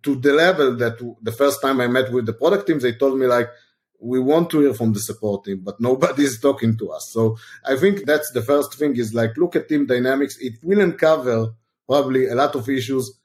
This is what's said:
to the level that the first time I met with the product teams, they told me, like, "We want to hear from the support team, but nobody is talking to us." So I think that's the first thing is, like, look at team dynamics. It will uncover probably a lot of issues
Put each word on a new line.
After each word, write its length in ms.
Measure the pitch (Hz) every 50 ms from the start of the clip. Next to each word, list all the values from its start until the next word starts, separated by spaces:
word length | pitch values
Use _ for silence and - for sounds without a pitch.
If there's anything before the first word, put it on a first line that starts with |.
to 140 | - 147 139
the 160 | 127 120 143
level 440 | 139 151 165 180 180 165 143 127 120
that 220 | 117 120 117 113 - 123 120 113 _
the 80 | - 110
first 320 | 110 - 139 143 135 -
time 180 | - 135 135 123
I 60 | 123
met 260 | 120 123 131 117 107
with 140 | 117 127 113
the 60 | 110
product 340 | 110 - 139 165 202 196 202
teams, 160 | - 160 147
they 100 | 123 127
told 240 | 117 110 139 139 135 135
me, 80 | 131
like, 220 | 123 123 120 120 120 - _ _ _ _ _ _ _ _ _
"We 180 | - 120 127 127
want 320 | 127 135 151 165 175 170
to 100 | 165 156
hear 140 | 143 139 127
from 180 | 113 120 113
the 60 | 107 101
support 460 | 104 - 104 - - 104 101 98 _
team, 160 | 101 98 95
but 180 | 92 101 101 -
nobody 440 | 117 123 131 135 165 - - 135 143
is 160 | 139 123 113
talking 360 | - 143 139 - 117 113 110 113
to 120 | 110 85
us." 180 | 76 78 - -
So 260 | - 113 113 113 113 113 - - - - _
I 120 | 127 139
think 280 | 131 160 202 202 196 -
that's 280 | 127 151 147 151 -
the 100 | 127 123
first 320 | 110 139 143 147 139 143 -
thing 220 | - 151 147 131
is, 180 | 120 120 107 110
like, 220 | 117 113 113 113
look 180 | 151 175 170 -
at 140 | 165 - -
team 180 | 156 147 143
dynamics. 500 | 123 127 123 123 131 135 135 143 135 - -
It 140 | 135 127 110 110 -
will 160 | 165 196 202
uncover 760 | 196 175 165 - - 156 160 151 127 127 117 113 113 110 113 _ _ _ _ _ _ -
probably 380 | 131 147 135 127 131 131 127
a 80 | - 120
lot 220 | 123 139 143 -
of 120 | 135 113 131
issues 480 | 135 135 117 123 135 131 123 - - _